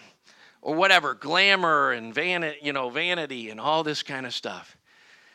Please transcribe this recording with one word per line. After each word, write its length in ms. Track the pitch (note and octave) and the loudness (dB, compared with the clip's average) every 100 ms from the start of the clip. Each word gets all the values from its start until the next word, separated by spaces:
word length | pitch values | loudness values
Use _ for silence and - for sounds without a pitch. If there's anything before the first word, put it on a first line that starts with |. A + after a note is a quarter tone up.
| - _ _ _ - _ | -20 _ _ _ -20 _
or 140 | - D#3 | -4 2
whatever, 400 | F#3+ F3+ D3 A#2 | 6 6 4 -4
glamour 800 | C#3 F3 G3 G3 E3+ D3 C#3 | 0 2 4 4 4 4 2
and 220 | A#2+ A2+ A2+ | 0 -4 -4
vani-, 420 | F3 F3+ D#3+ D3 | -2 -2 -4 -6
you 120 | D3 C#3 | -6 -4
know, 160 | B2+ | -4
vanity 580 | B2+ F3 F3 D3 B2+ A2 | -4 -2 -2 -4 -8 -10
and 100 | A2 | -6
all 240 | C3 D#3+ | 0 0
this 200 | D3+ D3 | 0 -4
kind 240 | - C3+ B2+ | -6 -8 -8
of 80 | - | -8
stuff. 420 | A3 F#3 - - _ _ _ - _ | -8 -10 -16 -20 _ _ _ -20 _